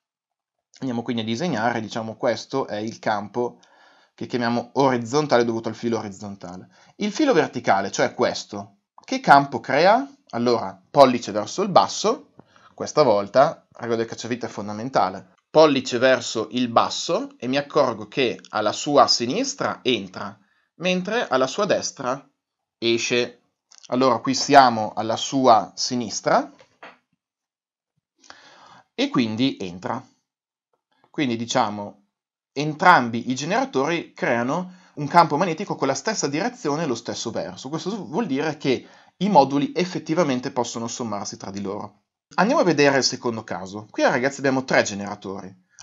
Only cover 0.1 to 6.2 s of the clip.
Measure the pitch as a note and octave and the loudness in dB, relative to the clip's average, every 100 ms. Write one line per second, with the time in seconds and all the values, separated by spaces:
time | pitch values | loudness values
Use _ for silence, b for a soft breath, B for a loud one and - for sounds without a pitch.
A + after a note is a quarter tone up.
0.1 | _ _ _ _ _ _ - C3+ A#2 A#2 | _ _ _ _ _ _ -10 -6 -4 -4
1.1 | A#2 A2 A#2 F3 A2+ A#2 A#2 G#2 A#2+ A2 | -6 -4 -4 -2 -2 -2 -2 -6 -8 -8
2.1 | A2 C3 A2 - C3+ A#2+ G#2 A2+ - A#2+ | -4 -2 -2 -4 -6 -4 -6 -8 -6 -4
3.1 | G#2 G2+ A#2+ A#2+ A#2+ b b b b b | -4 -4 -6 -6 -8 b b b b b
4.1 | _ A#2 B2 A#2 A#2+ A#2 B2 C3+ B2 A#2 | _ -6 -2 0 -2 -2 2 2 2 0
5.1 | C#3+ D3 B2 A#2 A2+ A2+ G#2+ A#2 A2+ G#2+ | -2 2 2 2 -2 -6 -6 -4 -4 -6
6.1 | F#2+ | -12